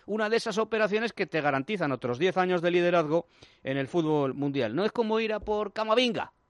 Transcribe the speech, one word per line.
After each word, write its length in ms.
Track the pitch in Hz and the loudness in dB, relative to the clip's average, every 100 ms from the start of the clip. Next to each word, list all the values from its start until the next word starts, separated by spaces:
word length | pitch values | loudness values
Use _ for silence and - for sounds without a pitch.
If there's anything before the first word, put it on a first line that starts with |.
| - | -6
Una 240 | 214 214 | -2 0
de 80 | 233 | 0
esas 220 | 226 202 | 0 -2
operaciones 540 | 220 220 214 214 226 | 0 0 2 0 -2
que 120 | - 175 | -4 -2
te 160 | 160 | 0
garantizan 500 | 143 135 139 208 151 | 0 0 -2 -2 -2
otros 280 | 127 123 123 | -2 -2 0
diez 180 | 185 185 | 0 2
años 240 | 185 180 | 0 2
de 80 | 175 | 2
liderazgo 560 | 175 175 175 151 165 - _ - _ | 2 4 2 2 0 -2 _ -20 _
en 140 | - 139 | -6 -4
el 100 | 135 | -2
fútbol 480 | 175 156 151 135 135 | 0 2 2 0 -2
mundial. 400 | 143 139 113 131 | -2 0 0 0
No 100 | 208 | -2
es 60 | |
como 280 | 240 220 220 | 0 0 0
ir 140 | 220 | -2
a 60 | 214 | -4
por 340 | 208 208 208 | -4 -4 -4
Camavinga, 580 | 214 220 220 247 165 - _ | -4 2 2 2 0 -8 _